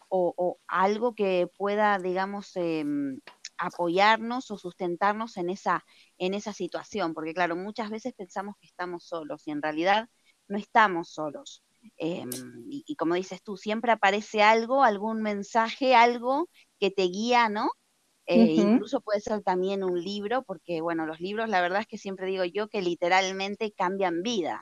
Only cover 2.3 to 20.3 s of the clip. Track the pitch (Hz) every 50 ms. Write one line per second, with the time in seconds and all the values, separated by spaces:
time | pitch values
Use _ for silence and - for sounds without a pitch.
2.3 | 202 202 196 - - 185 175 165 160 156 151 147 147 143 143 139 135 120 - -
3.3 | - _ - - _ - 165 180 - - 175 175 165 185 196 214 220 220 220 233
4.3 | 240 254 - - 214 190 - 175 - - 190 175 175 165 196 202 208 220 226 233
5.3 | - 190 175 175 196 - - 202 175 160 - _ _ - _ _ _ - 180 185
6.3 | 196 208 - 220 202 - 185 160 - 156 - - - 208 180 165 160 160 156 160
7.3 | 156 180 180 170 170 175 185 208 208 - 220 208 220 220 - 254 - - 196 180
8.3 | - 208 196 208 208 - _ _ _ - 180 180 175 170 - - 175 165 156 143
9.3 | 151 151 _ 156 151 147 147 156 151 156 165 190 202 220 226 - _ _ _ _
10.3 | _ _ _ - 202 214 202 - - 233 220 202 180 165 170 - - - 156 151
11.3 | 139 139 139 - - - _ _ _ _ - 220 - - 156 160 175 - 127 123
12.3 | 127 131 127 123 120 120 117 - 143 143 - - 147 - 160 160 175 180 190 -
13.3 | 185 185 _ - 196 185 - 208 214 226 220 233 226 220 - 196 196 214 208 -
14.3 | - 214 208 214 226 226 226 226 262 277 269 233 208 196 202 220 226 220 214 214
15.3 | 208 202 202 - - 233 226 226 - - 277 262 254 226 233 240 240 240 226 254
16.3 | 269 294 349 - _ _ _ _ _ _ 196 196 190 - 190 180 180 202 220 240
17.3 | 240 240 233 220 208 214 247 349 - - _ _ _ _ _ _ _ _ _ -
18.3 | 170 226 226 190 156 160 208 202 220 277 415 240 277 247 - - 208 214 - -
19.3 | 220 208 196 196 185 180 185 190 202 196 190 185 180 175 170 196 202 208 202 208